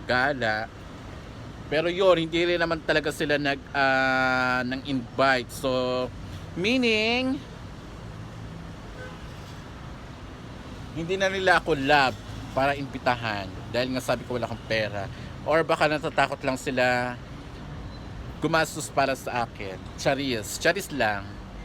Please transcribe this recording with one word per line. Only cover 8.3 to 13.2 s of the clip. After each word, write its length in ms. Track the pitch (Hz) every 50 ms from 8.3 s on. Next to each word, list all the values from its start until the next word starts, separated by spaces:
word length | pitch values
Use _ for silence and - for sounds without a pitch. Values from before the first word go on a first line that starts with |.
| - - - - - - - - - - - - - 508 508 - 165 - - - - - - - - - - - - - - - - - - - - - - - - - - - - - - - - - - - - 156
hindi 160 | 165 165 190
na 160 | 190 190 190
nila 320 | 190 196 185 185 175 165 -
ako 160 | 170 156 143
love 380 | 135 139 147 143 135 127 104 - - - - - - -
para 240 | - 131 135 143 143
imbitahan 720 | 139 143 127 117 127 - 131 123 120